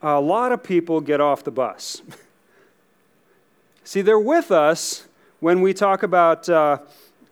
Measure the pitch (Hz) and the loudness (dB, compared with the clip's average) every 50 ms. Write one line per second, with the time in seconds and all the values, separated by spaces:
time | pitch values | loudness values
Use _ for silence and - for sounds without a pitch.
0 | - 151 147 143 143 151 185 226 247 254 247 240 - - 185 170 165 170 165 156 | -4 -2 0 0 0 0 -2 -2 0 -2 -4 -4 -4 -2 -2 -2 0 0 -4 -4
1 | 151 139 147 143 147 147 139 135 - 143 117 127 127 110 92 - - - - - | -2 -2 -2 0 0 0 0 -2 -6 -8 -6 -4 -6 -6 -6 -12 -16 -16 -16 -16
2 | - - - - _ _ _ _ _ _ _ _ _ _ _ _ _ _ _ _ | -18 -20 -20 -20 _ _ _ _ _ _ _ _ _ _ _ _ _ _ _ _
3 | _ _ _ _ _ _ _ _ _ _ _ _ _ _ _ _ _ - - 196 | _ _ _ _ _ _ _ _ _ _ _ _ _ _ _ _ _ -6 -4 -2
4 | 190 202 220 214 208 240 320 339 226 - 196 160 147 151 165 - - - - - | 2 2 2 2 2 2 0 0 2 2 2 4 4 4 2 0 -4 -10 -10 -12
5 | - _ _ _ _ _ _ _ - 165 180 180 185 190 190 190 208 196 196 190 | -14 _ _ _ _ _ _ _ 0 0 2 2 2 0 0 0 0 0 0 0
6 | - 190 180 180 170 165 160 - - 175 170 160 151 147 143 135 - - _ _ | -2 0 2 2 4 4 2 0 -2 0 2 2 2 2 0 -2 -6 -14 _ _
7 | - _ _ _ _ _ | -20 _ _ _ _ _